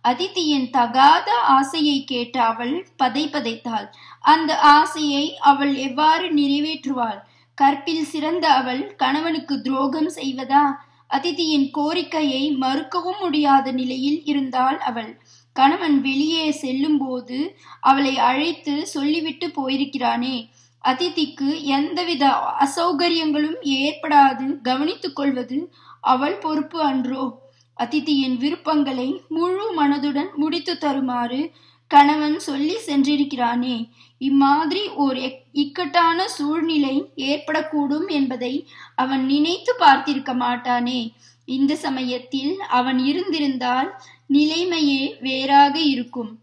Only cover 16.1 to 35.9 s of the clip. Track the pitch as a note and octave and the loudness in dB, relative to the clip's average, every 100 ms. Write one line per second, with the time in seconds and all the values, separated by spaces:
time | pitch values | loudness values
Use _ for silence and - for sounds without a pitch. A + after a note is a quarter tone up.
16.1 | C4+ D#4 E4 D#4 D4 C4+ C4 D4 D4 C4 | 0 0 0 -2 -2 -4 -2 0 0 0
17.1 | B3+ A#3+ B3+ E4+ - - - C4+ C#4 C#4 | -6 -6 -6 -6 -8 -20 -2 2 4 2
18.1 | C4 A#3 C4 D#4+ D#4 D4 C#4+ E4+ D4+ C#4+ | 2 2 2 -2 -4 -4 -4 -4 -4 -2
19.1 | D#4+ D#4+ - E4+ D4 C4 C4+ C#4 C4 A#3+ | -2 -4 -6 -6 -4 -4 -2 -4 -2 -2
20.1 | A#3 B3 B3 - _ _ _ - B3+ F4 | -2 -4 -6 -10 _ _ _ -2 0 -2
21.1 | E4 C#4+ - C#4 D#4+ C#4+ C4+ D4+ E4+ F4 | -2 -4 -2 -4 -2 -2 0 0 -2 -4
22.1 | D4 C#4 A#3 - - C#4 E4+ E4+ D4 F4 | 2 2 2 -2 -2 -2 0 -2 0 0
23.1 | E4 D#4 D4 D4+ E4 C#4+ C4+ C#4+ D4+ D4+ | 0 0 0 -2 -4 -4 -2 -2 -4 2
24.1 | D4 C#4 B3 C4+ C#4+ A#3+ C4 D#4 - F4 | 6 4 2 -4 -4 -2 -2 -2 -4 -8
25.1 | - C#4+ B3 B3 C4 F4 _ - - - | -2 -2 -2 -4 -6 -8 _ -20 -4 -2
26.1 | B3+ C#4+ G4+ D#4+ D#4 D#4 E4+ D4 C4 A#3+ | 0 -2 -4 -4 -4 -6 -4 -2 -2 -4
27.1 | C4 C4 - - _ _ - A#3+ D4+ D4+ | -6 -8 -10 -20 _ _ -8 -4 -4 0
28.1 | C#4 C4 B3+ C#4 F4 D4+ D4+ C#4 C4 C4 | 0 0 -2 -4 -4 -2 0 0 -2 -4
29.1 | F#4 _ D#4+ F4 F#4+ A4 E4+ C#4+ C#4+ D4 | -6 _ -4 -2 -2 -4 0 0 2 -2
30.1 | C#4 F4+ D4 D#4 E4 F4+ E4+ D4+ C#4 C4 | -4 -6 -4 -2 -2 -6 -4 -2 -2 -2
31.1 | B3 A#3+ B3+ D#4+ _ _ _ _ C#4+ C#4+ | -4 -4 -4 -6 _ _ _ _ 8 8
32.1 | D4+ D4+ D#4 - C#4 D4+ A4 F#4+ C#4 C4+ | 4 0 -2 -4 -4 -2 -4 -2 0 2
33.1 | D4 C#4+ B3+ A#3+ A#3+ B3+ A#3 A#3 _ _ | 2 0 -2 -2 -2 -4 -6 -8 _ _
34.1 | _ C4+ C#4 C#4 C#4+ D#4 F4+ G#4 - C#4 | _ 0 4 6 4 2 -2 -4 -2 0
35.1 | B3+ B3+ - _ C#4+ C#4+ - D4 | 0 -6 -10 _ -4 -4 -4 0